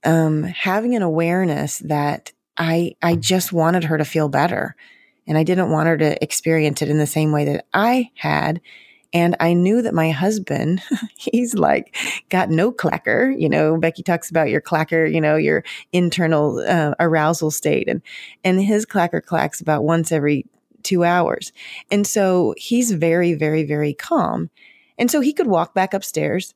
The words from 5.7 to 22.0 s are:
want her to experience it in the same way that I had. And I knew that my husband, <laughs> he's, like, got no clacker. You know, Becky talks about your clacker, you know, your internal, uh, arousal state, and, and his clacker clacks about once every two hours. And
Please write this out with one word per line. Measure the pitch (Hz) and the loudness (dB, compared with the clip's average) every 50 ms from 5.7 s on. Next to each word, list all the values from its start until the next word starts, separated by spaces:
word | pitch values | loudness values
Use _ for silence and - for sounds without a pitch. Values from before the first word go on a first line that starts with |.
want | 160 156 156 165 | 0 0 2 2
her | 165 151 | 2 2
to | 156 151 - - - | 2 0 0 0 -4
experience | - - - - 165 160 160 156 151 139 - | -4 -6 -4 -2 0 2 2 2 0 0 -2
it | 156 143 | -2 0
in | 147 151 | 0 0
the | 151 | 0
same | 143 - 156 156 151 | 0 0 0 0 2
way | 151 147 147 | 2 0 0
that | 143 143 - - _ - | 0 -2 -4 -6 _ -2
I | 190 202 233 247 262 247 - _ | 0 2 2 2 0 -2 -4 _
had. | - - 151 151 147 147 151 160 170 _ - - - - - - _ _ _ - | -8 -4 -2 -2 0 0 -2 -4 -4 _ -14 -20 -20 -20 -20 -20 _ _ _ 0
And | 170 170 175 175 - | 2 2 2 2 2
I | 165 165 175 | 2 2 4
knew | 175 175 185 214 240 | 4 4 4 2 2
that | 240 226 - | 0 0 0
my | 170 160 160 | 0 0 0
husband, | 156 135 170 196 220 214 185 - 139 135 - 151 175 190 - - 285 208 | 0 0 0 -2 -2 -2 -4 -4 -4 -2 0 0 -2 -2 -2 -6 -6 -6
<laughs> | - 214 - - | -6 -10 -12 -10
he's, | - - - 233 247 233 226 | -4 0 0 2 0 0 0
like, | 202 170 71 71 69 - _ - - - - - - _ _ | 0 2 2 2 2 0 _ -10 -8 -8 -6 -8 -10 _ _
got | - 185 180 98 | 0 0 0 2
no | 160 160 180 233 | 2 2 2 0
clacker. | 240 - - 160 - - _ - 113 - 240 262 269 - | -2 -2 -2 -2 -2 -2 _ 0 2 2 2 0 0 0
You | - 156 | 0 0
know, | - 151 156 156 160 165 | 2 2 2 2 2 2
Becky | 160 165 160 - 180 | 0 -2 -2 -4 -2
talks | - 175 165 - - | -2 -2 -2 -2 -2
about | 170 165 160 131 | -2 0 0 2
your | 107 151 | 0 -2
clacker, | - - - 156 160 - 165 165 160 156 | -2 -2 -2 -2 -2 0 0 0 2 2
you | 156 165 | 2 0
know, | 156 151 151 160 | 2 2 2 2
your | 156 147 156 165 - - - - - _ - | 2 2 0 0 -2 -6 -16 -16 -16 _ -2
internal, | 180 180 170 165 - 175 160 160 151 147 151 - 120 | 0 0 0 0 0 0 2 2 2 2 0 -2 -2
uh, | - - - 170 156 151 - - | -2 -2 0 0 0 -2 0 0
arousal | 170 170 160 160 151 156 165 - 160 156 | 0 2 2 2 2 2 0 0 -2 -4
state, | 151 - - 156 147 131 - - | -4 -2 -2 0 0 0 0 -2
and, | - 165 - - - - - - - _ _ | -4 -4 -6 -12 -20 -20 -20 -20 -20 _ _
and | 185 185 185 | 0 2 2
his | 196 202 220 208 220 | 2 2 2 0 0
clacker | - - 202 170 175 - 165 - | -2 -2 -2 0 0 -2 -4 -4
clacks | - 175 160 135 151 - - | -2 -2 -2 -2 -2 -4 -6
about | 170 - 156 147 110 | -2 -2 0 0 2
once | 151 165 165 165 160 | 0 2 0 0 0
every | 165 156 143 147 147 135 - - _ _ _ _ _ _ _ | 0 0 2 2 0 0 -4 -8 _ _ _ _ _ _ _
two | - 196 175 175 | -2 0 2 2
hours. | 170 175 180 170 - - - - - _ - - - - - - _ | 4 4 2 2 0 0 -4 -6 -14 _ -18 -20 -18 -18 -20 -8 _
And | - 208 | 0 0